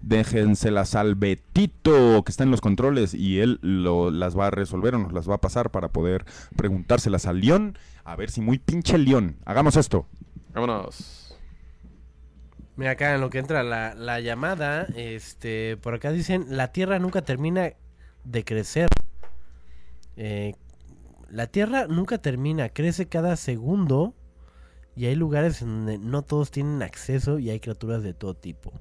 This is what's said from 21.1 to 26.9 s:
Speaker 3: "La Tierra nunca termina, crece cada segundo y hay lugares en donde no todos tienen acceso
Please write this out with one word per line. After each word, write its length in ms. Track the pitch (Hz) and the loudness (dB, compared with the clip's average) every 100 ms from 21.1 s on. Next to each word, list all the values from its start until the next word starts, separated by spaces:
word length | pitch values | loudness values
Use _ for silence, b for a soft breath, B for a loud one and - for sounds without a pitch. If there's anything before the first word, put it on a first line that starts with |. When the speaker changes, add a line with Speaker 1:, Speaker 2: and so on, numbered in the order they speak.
| - - | -20 -16
Speaker 3:
"La 180 | 110 117 | -10 -4
Tierra 400 | 196 214 262 151 | 0 0 0 0
nunca 300 | 165 185 233 | -2 0 -2
termina, 500 | 147 127 143 160 117 | -2 -2 -2 -2 -4
crece 380 | - 160 170 175 | -2 -2 -2 -2
cada 280 | 170 170 165 | -2 0 -2
segundo 800 | - 120 123 196 170 131 185 - - b b b b b b - | -4 -4 -2 0 2 2 0 -4 -20 b b b b b b -6
y 100 | 120 | -2
hay 100 | 143 | 0
lugares 460 | 160 147 165 151 | 0 2 0 0
en 60 | 120 110 110 | -4 -4 -4
donde 120 | 107 | -4
no 260 | 110 139 | -4 -4
todos 280 | 143 147 143 | -2 -2 -2
tienen 300 | - 143 147 | -2 -4 -4
acceso 580 | 104 | -6